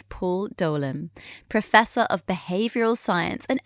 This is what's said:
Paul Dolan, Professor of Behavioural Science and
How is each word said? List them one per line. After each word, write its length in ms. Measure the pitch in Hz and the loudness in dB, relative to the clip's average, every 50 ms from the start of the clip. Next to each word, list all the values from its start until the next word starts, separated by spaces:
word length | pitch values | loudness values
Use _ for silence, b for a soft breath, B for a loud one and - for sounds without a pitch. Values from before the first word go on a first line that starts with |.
| - - | -4 -10
Paul 400 | - - 190 180 180 185 202 - - | -8 -4 -2 0 0 0 -2 -4 -2
Dolan, 540 | - 190 156 151 147 143 135 131 143 165 165 - B B B B B B B | 0 0 2 2 0 -2 -2 -4 -6 -8 -10 -12 B B B B B B B
Professor 560 | - 214 208 - - 214 226 - - 247 226 - | -2 -2 2 6 6 6 6 4 2 0 0 2
of 160 | - 180 - | 0 -2 -2
Behavioural 720 | - 185 165 - - 180 190 226 233 - 240 226 226 233 | -2 -4 -4 -4 -2 -2 0 0 0 0 0 2 2 2
Science 480 | - - - 185 170 170 175 - - - - | 0 0 0 0 0 0 -2 -4 -4 -4 -2
and 100 | 262 269 - | -2 0 0